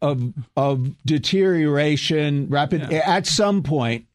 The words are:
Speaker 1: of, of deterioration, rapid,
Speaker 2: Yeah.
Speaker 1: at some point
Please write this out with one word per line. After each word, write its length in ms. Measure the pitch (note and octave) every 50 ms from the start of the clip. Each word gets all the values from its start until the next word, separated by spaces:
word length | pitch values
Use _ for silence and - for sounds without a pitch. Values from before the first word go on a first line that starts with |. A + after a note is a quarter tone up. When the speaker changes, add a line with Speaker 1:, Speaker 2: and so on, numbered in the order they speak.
Speaker 1:
of, 300 | D#3+ D3 C#3+ B2+ B2 A#2+ - C#3+ A#2+ - -
of 400 | C3+ C3+ C#3 C#3 C3 B2+ C#3 - - -
deterioration, 1400 | - D#3 D3 - - F#3+ G3 F#3+ F#3+ F3+ E3 D#3 D3 C#3+ C#3+ D3+ D3+ D3 C#3 - - D#3+ D3+ D3+ D3 C#3+ C#3+ C#3 C#3+
rapid, 400 | C#3 C#3+ D3 C#3+ F3+ D3+ C#3 C3
Speaker 2:
Yeah. 120 | D#3 D#3 D#3
Speaker 1:
at 200 | G3 F3 F#3+ - -
some 340 | - - G#3 G3+ G3+ G3
point 440 | C3 C#3 D#3 C#3 A#2+ A#2 A#2 A2+ - _